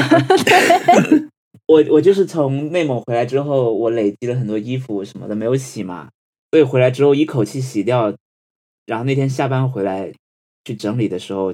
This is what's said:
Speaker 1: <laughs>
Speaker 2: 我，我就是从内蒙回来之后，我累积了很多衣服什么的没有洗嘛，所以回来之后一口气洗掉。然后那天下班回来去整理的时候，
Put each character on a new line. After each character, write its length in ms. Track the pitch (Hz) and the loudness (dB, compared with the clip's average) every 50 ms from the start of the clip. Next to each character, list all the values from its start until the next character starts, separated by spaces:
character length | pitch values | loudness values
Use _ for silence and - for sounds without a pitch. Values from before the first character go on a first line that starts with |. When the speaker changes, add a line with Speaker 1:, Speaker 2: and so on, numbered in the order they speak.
| 139 - - 339 135 - 381 - - - 349 381 - - | 2 2 2 2 4 2 2 2 4 4 4 4 4 4
Speaker 1:
<laughs> 960 | 349 359 - 339 359 - - - 311 302 - - _ _ _ _ _ _ _ - | 2 4 4 4 4 4 4 4 2 2 2 -2 _ _ _ _ _ _ _ 4
Speaker 2:
我， 160 | 160 156 147 - | 4 6 6 4
我 100 | 156 151 | 2 4
就 120 | 156 190 | 4 4
是 140 | 196 196 190 | 4 2 0
从 460 | - - 165 143 135 135 139 151 151 | -2 -2 -2 -2 0 -2 -4 -4 -4
内 100 | 170 180 165 | -2 -2 -2
蒙 160 | 143 127 113 | -2 -2 -4
回 120 | 110 - 120 | -4 -4 -2
来 100 | 117 123 | -2 -2
之 160 | 127 131 139 | -2 -2 -2
后， 320 | 143 147 143 135 123 117 | -2 0 0 0 0 0
我 180 | 110 98 117 120 | 0 0 -2 0
累 220 | 120 117 104 101 101 - | 0 0 0 -2 -2 -4
积 60 | 123 | -6
了 80 | 120 120 | -6 -4
很 100 | 127 107 | -4 -4
多 120 | 104 107 110 | -4 -6 -6
衣 180 | 104 123 131 | -6 -6 -6
服 280 | 131 131 - 104 98 98 | -8 -6 -6 -8 -8 -8
什 120 | 101 - 95 | -10 -14 -14
么 100 | 90 101 | -10 -8
的 80 | 107 | -6
没 80 | 107 110 | -4 -2
有 100 | 117 131 | -2 -2
洗 300 | 135 131 - - 113 95 | -2 -4 -8 -10 -10 -10
嘛， 240 | 92 87 82 71 - _ _ _ _ _ _ _ _ | -10 -12 -14 -16 -18 _ _ _ _ _ _ _ _
所 80 | - 160 | 2 4
以 40 | |
回 180 | 143 131 135 127 | 4 4 2 2
来 100 | 127 127 | 2 2
之 140 | 127 135 143 | 2 2 2
后 100 | 143 139 | 2 4
一 100 | 143 156 | 2 0
口 200 | 156 - 131 104 | 0 0 -2 -2
气 160 | - - 135 | -2 -4 -8
洗 240 | 131 127 - 104 95 | -10 -6 -6 -4 -2
掉。 280 | 113 123 123 113 104 - - _ _ _ _ _ _ _ _ _ _ _ _ _ | 0 0 0 0 -2 -4 -6 _ _ _ _ _ _ _ _ _ _ _ _ _
然 120 | - 117 113 | -8 -8 -4
后 60 | 120 | -2
那 100 | 135 135 | -2 0
天 160 | 135 135 135 | 0 0 -2
下 160 | 131 - 143 | -2 -2 -2
班 220 | 131 131 131 135 131 | -2 0 -2 -2 -2
回 160 | 131 104 98 | -2 -4 -4
来 260 | 98 95 95 95 78 - _ _ _ _ _ _ _ _ _ _ | -4 -4 -6 -8 -10 -14 _ _ _ _ _ _ _ _ _ _
去 100 | - 113 | -14 -10
整 240 | 104 - 104 117 123 | -8 -6 -4 -2 -2
理 80 | 110 - | -2 -4
的 80 | 90 90 | -4 -8
时 140 | - - | -8 -8
候， 200 | 101 98 95 95 | -6 -4 -4 -4